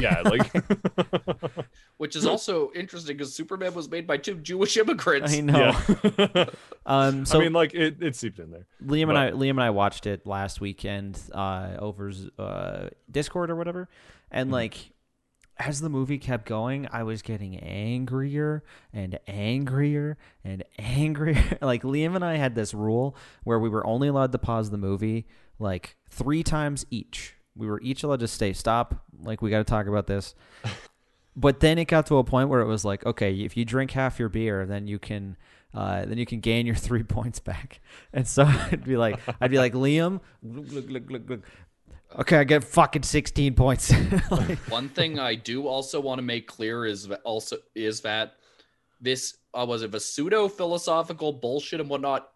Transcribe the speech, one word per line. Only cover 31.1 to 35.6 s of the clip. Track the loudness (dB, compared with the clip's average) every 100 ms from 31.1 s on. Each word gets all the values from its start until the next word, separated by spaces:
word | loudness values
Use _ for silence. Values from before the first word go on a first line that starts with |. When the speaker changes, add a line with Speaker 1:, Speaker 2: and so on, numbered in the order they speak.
| _ _ 2
Speaker 3:
But | 2 6
then | 6 4
it |
got | 4 4 6
to | 4
a |
point | 4 2 4
where | 2
it | 2
was | 0
like, | -2 -2 -2
"Okay, | 0 0 0
if | -4 -4
you |
drink | -2 0 0
half | 0 -2 0
your | -2
beer, | 0 0 0 -2
then | -4 -6
you | -6
can, | -6 -8 -8 -12 -18 _